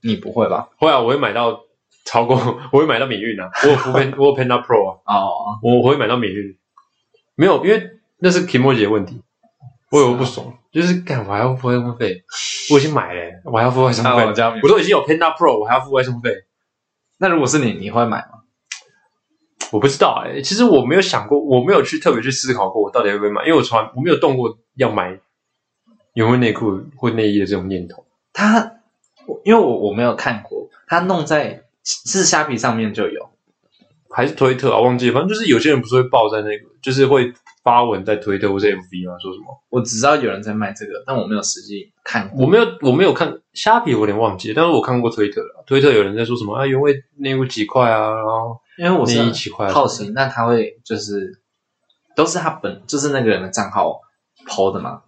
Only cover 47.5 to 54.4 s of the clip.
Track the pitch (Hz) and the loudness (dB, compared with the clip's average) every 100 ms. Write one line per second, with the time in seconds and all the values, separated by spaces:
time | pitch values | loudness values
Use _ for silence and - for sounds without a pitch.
47.5 | 113 107 131 120 113 107 110 110 113 117 | -4 -2 2 2 2 0 -4 -4 -4 -4
48.5 | 117 _ - 175 185 117 117 117 - 104 | -10 _ -6 0 0 2 2 0 -2 -10
49.5 | - 101 101 131 - 101 135 135 120 117 | -6 -2 0 0 -2 -8 -4 -4 -2 0
50.5 | 117 110 - - 104 104 101 92 - _ | 0 -2 -8 -10 -8 -6 -8 -8 -14 _
51.5 | _ _ _ _ _ _ - 165 175 160 | _ _ _ _ _ _ 0 0 0 -6
52.5 | - 98 92 - 147 143 135 113 92 92 | -6 -10 -10 -8 -4 -2 0 0 0 -2
53.5 | - 95 101 78 - _ _ _ _ | -6 -4 -2 -2 -4 _ _ _ _